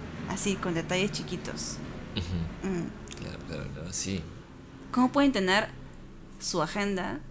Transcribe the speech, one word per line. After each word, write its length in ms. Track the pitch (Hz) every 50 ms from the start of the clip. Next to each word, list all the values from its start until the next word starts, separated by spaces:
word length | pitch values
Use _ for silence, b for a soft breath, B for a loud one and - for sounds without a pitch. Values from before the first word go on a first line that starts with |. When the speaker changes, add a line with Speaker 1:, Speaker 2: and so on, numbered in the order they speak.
| - - - - - -
Speaker 1:
así, 260 | 202 - - 208 190
con 180 | - - 180 170
detalles 360 | 165 160 156 180 185 196 208
chiquitos. 640 | - - - - 175 160 - - - - - - - - - - - - - - -
Speaker 2:
Ujú. 520 | 98 82 87 92 85 82 78 - - - 196 185
Speaker 1:
Mm. 160 | 170 165 - - - - - - -
Speaker 2:
Claro, 200 | - - - - - -
claro, 160 | 85 71 71 69 69
claro, 180 | 78 80 90
sí. 300 | 95 - - 95 98 87 80 - - - - - - - - - - - - -
Speaker 1:
¿Cómo 200 | - 240 254 247
pueden 200 | - 285 285 277 262
tener 340 | 202 190 185 190 214 220 - - - - - - - - - - - - - - -
su 220 | - - - 175
agenda 580 | 151 160 - 208 202 202 196 180 185 196 220 302 - -